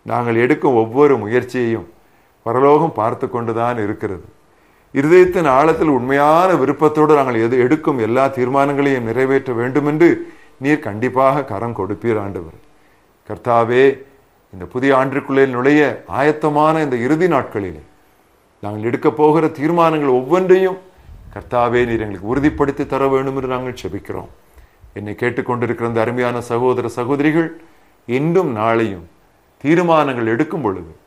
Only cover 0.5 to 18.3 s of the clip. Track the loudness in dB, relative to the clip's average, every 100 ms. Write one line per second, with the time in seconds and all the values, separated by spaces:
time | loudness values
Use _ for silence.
0.5 | 2 2 2 0 4 4 4 0 -2 -2
1.5 | -4 -2 -4 -8 _ _ _ _ _ -4
2.5 | 2 4 4 2 -2 -4 -4 -6 -6 -6
3.5 | -4 -4 -4 -6 -6 -8 -10 -14 _ _
4.5 | _ _ _ _ -2 4 6 6 2 2
5.5 | 4 4 2 2 0 0 2 4 4 2
6.5 | 2 0 2 0 2 4 4 2 0 0
7.5 | 2 2 0 0 -2 0 0 0 0 -2
8.5 | 0 0 0 0 -2 -2 -2 0 0 -2
9.5 | -4 -2 -2 -2 4 4 2 -6 -18 -20
10.5 | _ -2 -2 -2 -4 -2 2 2 2 -4
11.5 | -6 -6 -6 -6 -4 -2 -2 -4 -10 -14
12.5 | -20 _ _ _ _ _ _ -14 -8 0
13.5 | 2 4 4 4 2 -14 _ _ _ _
14.5 | -18 -10 -4 2 2 2 -4 -2 2 2
15.5 | 2 2 4 2 -2 -6 0 0 0 -2
16.5 | 2 2 2 -2 -2 -2 0 2 0 -2
17.5 | -8 -8 -12 -20 _ _ _ _